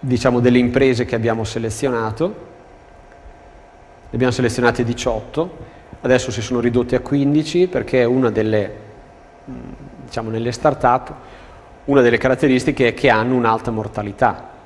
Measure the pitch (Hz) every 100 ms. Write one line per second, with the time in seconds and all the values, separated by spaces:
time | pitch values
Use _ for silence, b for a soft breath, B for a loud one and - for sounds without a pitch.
0 | 135 123 127 123 120 123 123 135 135 117
1 | 117 117 113 113 107 - 113 107 139 120
2 | 110 107 170 214 - - - - - -
3 | - - - - - - - - - -
4 | - 120 127 117 123 113 120 113 117 117
5 | - 110 107 - 175 - B B B -
6 | - 127 - 117 110 123 120 120 123 127
7 | - 143 139 147 151 175 180 156 110 131
8 | 120 127 127 110 107 107 95 - - -
9 | - - - - - 123 120 - - -
10 | 123 - 110 113 117 117 156 135 123 127
11 | - - B B B B B - - 139
12 | 120 117 135 127 147 127 127 143 123 110
13 | 139 110 113 127 117 113 - 110 107 110
14 | 104 101 123 87 - -